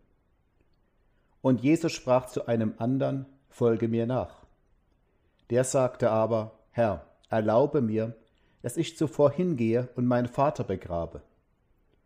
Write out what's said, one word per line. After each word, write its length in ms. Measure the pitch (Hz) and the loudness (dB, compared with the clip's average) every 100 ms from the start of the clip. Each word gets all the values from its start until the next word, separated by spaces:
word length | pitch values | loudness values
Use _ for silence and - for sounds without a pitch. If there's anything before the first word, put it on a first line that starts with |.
| _ _ _ _ _ _ _ _ _ _ _ _ _ _ | _ _ _ _ _ _ _ _ _ _ _ _ _ _
Und 180 | 131 120 | 0 2
Jesus 320 | 131 160 165 | 4 2 2
sprach 320 | - - 127 | -4 2 2
zu 220 | 127 - - | 2 -8 -2
einem 260 | 117 110 - | 0 0 -2
andern: 480 | 117 135 135 135 135 _ _ | -4 -2 -2 -4 -10 _ _
„Folge 360 | - 120 113 113 | 0 2 2 0
mir 200 | 117 117 | 0 0
nach.“ 400 | 127 92 - _ _ _ _ _ _ _ _ _ _ _ | -2 -4 -10 _ _ _ _ _ _ _ _ _ _ _
Der 140 | 120 | 0
sagte 460 | 131 139 127 - 120 | 2 0 0 0 0
aber: 480 | 110 110 113 107 - _ | 2 2 0 -4 -12 _
„Herr, 340 | - 113 90 - _ _ | -2 0 0 -10 _ _
erlaube 540 | 113 107 110 147 151 | -2 2 2 2 0
mir, 340 | 113 107 113 - _ _ _ _ | 0 -2 -4 -8 _ _ _ _
dass 160 | 123 160 | -8 -4
ich 180 | 160 - | -6 -4
zuvor 340 | 156 - 143 | -4 2 2
hingehe 600 | 135 180 143 113 117 127 | 2 -2 0 0 0 -2
und 120 | - 123 | -2 0
meinen 200 | 123 120 | 0 0
Vater 380 | - 143 151 | 0 -2 -2
begrabe.“ 560 | 110 92 - 85 82 73 - _ _ _ _ _ _ _ | -6 -6 -6 -6 -6 -10 -20 _ _ _ _ _ _ _